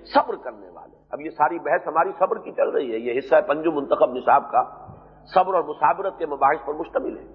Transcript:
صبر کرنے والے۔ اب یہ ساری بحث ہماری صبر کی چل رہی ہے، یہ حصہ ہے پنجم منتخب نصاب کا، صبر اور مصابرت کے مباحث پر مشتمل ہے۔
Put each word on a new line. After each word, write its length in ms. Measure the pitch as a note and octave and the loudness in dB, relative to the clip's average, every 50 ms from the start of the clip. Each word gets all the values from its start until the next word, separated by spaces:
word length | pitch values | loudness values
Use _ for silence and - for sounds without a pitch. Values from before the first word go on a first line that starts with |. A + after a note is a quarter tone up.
| - | -20
صبر 320 | - - C#4 D4 B3 A3 | 2 2 2 2 2 -4
کرنے 340 | D#3 - B2+ A2+ G#2+ G2+ F#2 | -8 -8 -12 -12 -12 -18 -20
والے۔ 260 | F2 E2 D#2+ - - _ _ _ | -20 -20 -20 -20 -20 _ _ _
اب 120 | - C3+ | -12 -10
یہ 80 | D3 D#3 | -10 -12
ساری 300 | - - D3 D#3 E3+ E3+ | -2 0 0 0 0 -2
بحث 280 | C#3+ D3 D#3 F3+ - D#3+ | -2 0 0 0 0 -2
ہماری 220 | D3+ D#3+ E3+ F#3+ F#3+ - | 0 0 0 0 0 0
صبر 180 | F#3 F#3+ - - | 0 0 0 -4
کی 140 | - - | -6 -10
چل 180 | - - - - | -2 -2 0 0
رہی 240 | - - D3 B2 A2 | 0 -2 -2 -2 -4
ہے، 40 | A2+ | -4
یہ 220 | A#2 B2 A#2 C3 | -4 -2 -4 -4
حصہ 160 | C3+ - D#3+ | 0 4 4
ہے 60 | D#3 | 4
پنجم 340 | D3+ - C#3+ D#3 D#3 E3+ D#3+ | 4 4 -2 0 0 0 0
منتخب 380 | C#3+ C#3 - - - D#3 - B2 | 0 0 0 2 4 4 2 2
نصاب 380 | B2+ B2+ B2+ B2 C#3 C#3+ - | -2 2 4 4 4 4 2
کا، 120 | - A#2 B2+ - - - - - - - - - - - - - - | 0 0 0 0 -6 -18 -20 -20 -20 -20 -20 -20 -20 -20 -20 0 2
صبر 200 | F#3 F#3 F#3 F#3+ | 2 2 4 2
اور 100 | F3 D#3+ | 0 0
مصابرت 540 | D3 D3 - D#3 D3 C#3 - G3 F#3+ - - | -2 -4 0 2 2 2 2 -2 -6 -6 -6
کے 80 | E3+ | -6
مباحث 400 | D#3 C#3+ C3+ C#3 C3+ D3+ D#3 - | -6 -2 2 4 4 4 2 -2
پر 80 | E3 D3+ | -8 -6
مشتمل 440 | D#3 E3 - - - - - - - | -6 -8 -4 -4 -4 -4 -4 -8 -10
ہے۔ 60 | - - - | -14 -18 -20